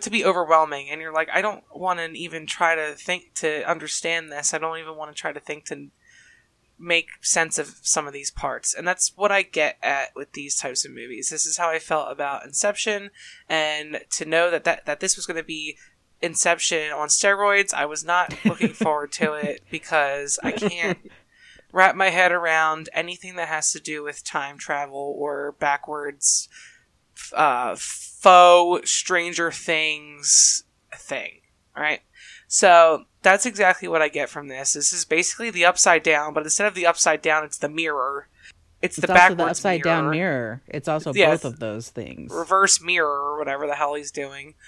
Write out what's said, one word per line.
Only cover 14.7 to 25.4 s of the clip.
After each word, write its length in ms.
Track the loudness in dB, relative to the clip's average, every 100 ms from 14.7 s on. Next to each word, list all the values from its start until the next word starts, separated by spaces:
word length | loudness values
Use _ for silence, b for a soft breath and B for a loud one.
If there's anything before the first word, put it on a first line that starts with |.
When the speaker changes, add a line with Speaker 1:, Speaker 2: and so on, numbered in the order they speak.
| -4 -4
Speaker 1:
that 120 | -4
this 160 | -4 -4
was 120 | -4
gonna 160 | -8
be 340 | -8 -12 -12 -16 b b _ -6
Inception 680 | -4 0 0 2 0 -2 -4
on 160 | -4 -2
steroids, 600 | 2 2 2 2 2 0
I 140 | -2 -4
was 180 | -4
not 300 | 0 0 0 -2
looking 300 | -2 0 -2
Speaker 2:
<laughs> 0 |
Speaker 1:
forward 380 | -2 -2 -2 -4
to 200 | -4 -2
it, 280 | -2 -6 -8 -10
because 680 | -10 -2 0 2 -2 -4 -4
I 100 | -4
can't 440 | -2 -4 -2 -4 -4 -10 B B B B B B
wrap 220 | 4 4 4
my 140 | 2
head 220 | 4 4
around 580 | 2 0 2 2 0 -6
anything 420 | -6 -6 -10 -12 -8
that 100 | -6
has 240 | -4 -4
to 60 | -4
do 240 | -8 -10
with 200 | -10 -12 -8
time 320 | -8 -8 -10
travel 580 | -6 -6 -6 -8 -8 -6
or 360 | -4 -4